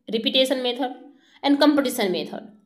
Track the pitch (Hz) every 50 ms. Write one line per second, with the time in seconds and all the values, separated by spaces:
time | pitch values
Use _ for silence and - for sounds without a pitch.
0 | _ - 202 226 - 277 - 262 262 262 285 254 247 247 240 247 277 247 - -
1 | - - - _ _ _ _ _ - 277 285 277 302 294 294 285 254 247 233 -
2 | 214 190 175 160 147 - - - - - - _ _